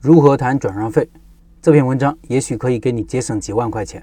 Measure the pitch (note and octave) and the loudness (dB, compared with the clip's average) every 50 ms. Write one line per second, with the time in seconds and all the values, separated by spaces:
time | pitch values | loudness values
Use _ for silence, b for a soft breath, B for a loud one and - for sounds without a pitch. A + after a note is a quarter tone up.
0 | - C3+ D#3+ E3+ C#3+ C#3+ C#3 C3+ C3 B2 C3+ C#3 - G#2+ F#2+ G2+ A2 A2+ A2 D#3 | 4 6 6 6 6 6 4 4 0 -2 -2 -2 -2 -4 -6 -4 -6 -2 0 -2
1 | C3+ - _ - _ - - _ _ _ _ _ _ E3+ D3+ D3 C3+ B2+ C3 C3 | -2 -2 _ -20 _ -20 -20 _ _ _ _ _ _ 4 4 4 4 2 0 0
2 | C3+ C#3 D3+ - - - A#2+ C3 C3 - B2+ G#2+ - B2+ B2 A#2 - C3 A#2+ A#2 | -2 -2 -4 -4 -8 -4 -4 -4 -2 -4 -8 -6 -4 -4 -4 -2 -2 -4 -4 -4
3 | G#2 - - B2+ B2+ - B2 G#2+ - - G2+ A2 A#2+ A2+ G#2+ A2 G2+ - - G2 | -6 -6 -6 -6 -6 -4 -6 -6 -6 -4 -4 -4 -4 -4 -4 -6 -8 -8 -12 -18